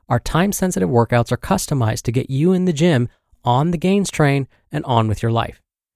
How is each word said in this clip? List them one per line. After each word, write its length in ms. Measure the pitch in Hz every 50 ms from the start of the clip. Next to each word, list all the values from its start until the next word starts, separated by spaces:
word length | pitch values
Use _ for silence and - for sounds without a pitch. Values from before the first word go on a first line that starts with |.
| _ -
our 100 | 123 120
time-sensitive 720 | - - - 160 180 202 196 - 190 185 175 190 185 175
workouts 440 | 135 117 117 - - 120 117 - 120
are 40 | -
customized 680 | - - - 185 - - 156 135 117 110 117 113 -
to 100 | - 113
get 160 | 131 - -
you 240 | 135 131 151 180 190
in 100 | 180 180
the 80 | 185
gym, 380 | 165 139 165 180 160 123 120 117 _ _ _ _ _ _ -
on 280 | 123 120 127 147 170
the 60 | 175 160
gains 320 | 143 180 196 202 196 -
train, 380 | - - 156 143 139 139 135 - _ _ _ _
and 140 | - 135 -
on 220 | 139 127 113 113 110
with 120 | 104 -
your 100 | - 113
life. 300 | 113 113 117 117 - _ _ _ _ _ _ _ _